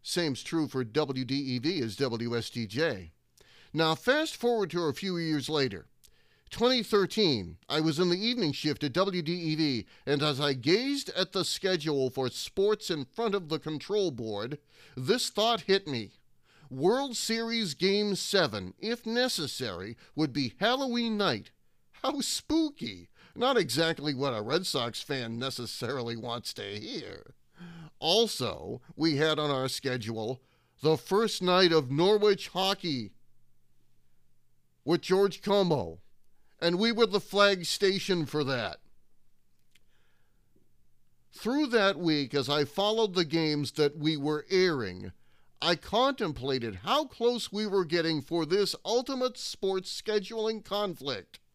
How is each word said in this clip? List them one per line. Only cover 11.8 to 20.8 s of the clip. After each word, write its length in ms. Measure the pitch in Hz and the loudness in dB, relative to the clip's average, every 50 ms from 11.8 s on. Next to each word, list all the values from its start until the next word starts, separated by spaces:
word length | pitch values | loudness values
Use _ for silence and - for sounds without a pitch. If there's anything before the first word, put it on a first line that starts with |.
| 147 160 147 139 131 131 | 0 0 0 2 0 0
for 200 | 127 135 131 123 | 0 -2 -2 -2
sports 600 | - - - - _ - 196 208 214 208 - - | -2 -6 -10 -6 _ 0 2 2 2 0 0 -4
in 160 | 180 151 131 | -4 -4 -4
front 300 | - _ - 233 220 196 | -8 _ -2 -2 0 0
of 140 | 202 175 147 | -2 -2 -4
the 100 | 160 156 | -6 -6
control 540 | - 160 156 143 - - 196 214 196 175 | -4 -6 -8 -8 -6 -2 0 0 0 0
board, 460 | 135 113 117 110 104 101 107 123 147 - _ _ _ - - - - | -2 -4 -6 -6 -4 -6 -6 -6 -8 -12 _ _ _ -20 -20 -16 -12
this 320 | 127 131 131 226 254 - - | -8 0 0 0 0 0 -4
thought 340 | - - 208 233 240 208 | -2 0 2 2 2 0
hit 260 | - - 190 196 196 160 | 2 2 2 2 2 -2
me. 240 | 139 117 107 - _ _ _ _ _ _ _ _ _ _ - - | -6 -6 -6 -8 _ _ _ _ _ _ _ _ _ _ -18 -14
World 460 | 131 131 139 180 226 262 277 277 233 | -8 0 2 2 2 2 0 -2 -6
Series 580 | - - - 226 226 226 226 233 233 220 175 139 | -6 -2 -2 -2 -2 -2 -2 -2 -2 -2 -4 -2
Game 400 | 120 170 196 196 208 208 208 196 | 0 2 2 2 2 2 0 -2
seven, 600 | 170 - - - 196 170 127 101 104 92 90 - _ | -2 -4 0 2 2 2 2 0 -4 -8 -8 -10 _
if 260 | - 214 240 233 - | -6 -6 -6 -4 -4
necessary, 920 | 220 226 240 254 254 - - 160 131 - - 131 113 92 85 92 104 117 - - - - | -4 0 0 0 0 -2 -4 -4 -6 -6 -6 -6 -6 -6 -8 -10 -10 -12 -16 -20 -14 -2
would 180 | 143 156 147 | -2 -2 0
be 220 | 120 147 135 117 - - | 0 -2 -4 -4 -2 0
Halloween 560 | 190 220 247 269 | 0 2 2 2